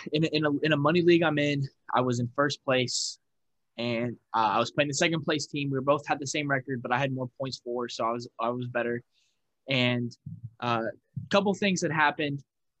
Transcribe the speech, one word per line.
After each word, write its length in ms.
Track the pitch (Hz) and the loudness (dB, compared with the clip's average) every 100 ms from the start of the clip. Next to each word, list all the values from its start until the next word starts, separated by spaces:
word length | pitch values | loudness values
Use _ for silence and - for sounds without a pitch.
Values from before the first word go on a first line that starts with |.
| - | -2
in, 120 | 151 | 0
in, 200 | 156 151 151 | 0 2 0
a, 40 | 143 | 0
in 100 | 151 | 2
a 40 | 151 | 2
money 260 | 143 175 | 4 4
league 200 | 170 170 | 6 6
I'm 160 | 165 147 | 4 2
in, 300 | 147 143 135 - - | 0 0 -4 -8 -2
I 60 | 120 | 0
was 180 | 127 123 | 2 0
in 80 | 120 | -2
first 300 | - 143 143 | 0 -2 -2
place, 540 | - 127 123 - - - _ _ _ _ _ - | 0 0 0 -2 -6 -10 _ _ _ _ _ -8
and, 380 | 120 117 120 110 _ | -4 -2 -4 -6 _
uh, 40 | 113 110 | 0 2
I 40 | 101 | 2
was 120 | 117 | 0
playing 160 | - 147 | 0 0
the 60 | |
second 280 | 139 175 165 | 0 0 0
place 240 | 160 156 - | -2 -4 -4
team. 240 | 147 139 | -4 -2
We 80 | 135 | 0
both 260 | 135 143 143 | 2 0 0
had 120 | 143 | -4
the 80 | 135 | -2
same 220 | 156 143 | -4 -2
record, 340 | 139 135 127 | -2 -2 -6
but 100 | 120 | -2
I 60 | 139 | 0
had 140 | 139 | 0
more 160 | 131 123 - | -2 -6 -6
points 220 | 135 - | -8 -8
for, 260 | 123 120 120 | -6 -6 -4
so 160 | - 113 | -4 -2
I 40 | |
was, 160 | 120 123 - | -4 -8 -6
I 80 | 113 | -4
was 160 | 123 123 | -4 -4
better. 360 | 120 117 120 - _ _ _ _ _ - | -2 -2 -4 -8 _ _ _ _ _ -2
And, 480 | 131 123 123 120 - - - - - | 2 2 2 -2 -8 -14 -14 -16 -6
uh, 240 | 120 117 113 | -2 0 -2
a 420 | - _ - - | -8 _ -12 2
couple 220 | 202 202 | 2 4
things 260 | 190 202 180 | 2 0 0
that 120 | 170 | 0
happened. 500 | 156 147 147 147 143 - _ _ _ | 2 2 2 -4 -4 -10 _ _ _